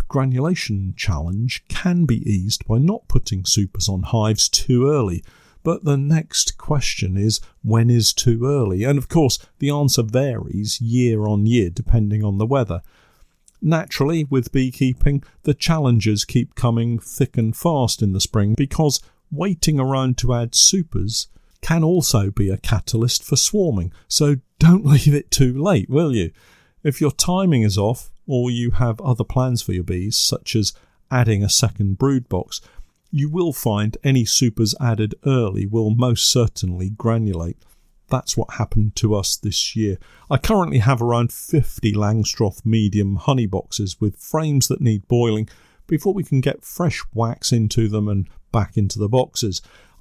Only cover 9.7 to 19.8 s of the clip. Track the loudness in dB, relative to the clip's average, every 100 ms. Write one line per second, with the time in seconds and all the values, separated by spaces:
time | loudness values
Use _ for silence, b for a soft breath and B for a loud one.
9.7 | 0 0 0 0 0 -2 -4 -6 -6 -6
10.7 | -4 -2 2 2 2 0 2 2 2 0
11.7 | -2 2 2 2 0 0 0 0 0 0
12.7 | -4 -10 b b b b b _ -6 0
13.7 | 0 -2 -2 0 0 0 0 0 0 0
14.7 | 0 -2 2 2 2 -4 b -2 0 0
15.7 | 2 4 2 2 0 0 -2 -2 -2 0
16.7 | 0 0 -4 -4 -2 -2 0 -2 0 0
17.7 | 0 0 0 0 0 -2 0 0 0 0
18.7 | 0 0 0 b b b -6 -4 -2 0
19.7 | 2